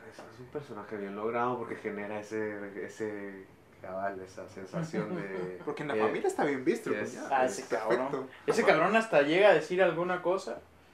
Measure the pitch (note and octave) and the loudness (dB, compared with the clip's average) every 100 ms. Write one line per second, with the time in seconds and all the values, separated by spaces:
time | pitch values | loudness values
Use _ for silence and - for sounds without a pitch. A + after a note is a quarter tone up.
0 | A2 - A2+ A2+ B2 D3 C3+ G#2 G2+ G#2 | -18 -18 -18 -18 -12 -12 -10 -14 -10 -8
1 | G2+ G2+ A2 A#2 A#2+ A#2+ A2+ A2 G#2+ G2+ | -8 -4 -2 0 0 -2 -6 -6 -6 -6
2 | G#2 G#2 G#2 A2 G#2+ G#2 G2 F#2+ F#2+ - | -6 -8 -6 -4 -4 -6 -10 -8 -10 -6
3 | G#2+ G#2 G2+ F#2+ F#2+ - - - F#2+ F#2+ | -6 -6 -10 -12 -16 -20 -20 -16 -10 -4
4 | G2 F#2+ F#2 - F2+ - F#2+ F2 D#2+ G#2+ | -4 -4 -12 -14 -14 -12 -8 -6 -4 -4
5 | G#2 F#2+ G2 F#2+ F#2 F2+ D3+ D3 D3+ G#2+ | -4 -4 -6 -6 -6 -6 -8 -6 -2 2
6 | G#2+ G3 F#4+ - D#3 C3+ C3+ G3 C#3+ G#2+ | 2 2 0 2 0 2 0 0 0 -2
7 | A2+ A#2 - C3 B2+ - - A2+ A2 B2 | -2 -6 0 2 2 0 -2 -2 2 2
8 | C3 C#3 - - - A3 G#3+ D#3 F3+ A3 | 0 -4 -6 -6 0 4 6 6 6 4
9 | A3 D#3 C#3+ E3+ G#3 D#3+ - F3+ F3+ D#3+ | 6 4 6 6 8 8 4 4 4 4
10 | F3+ F3+ E3+ F#3+ - - - - - | -2 0 0 0 -2 -10 -12 -20 -20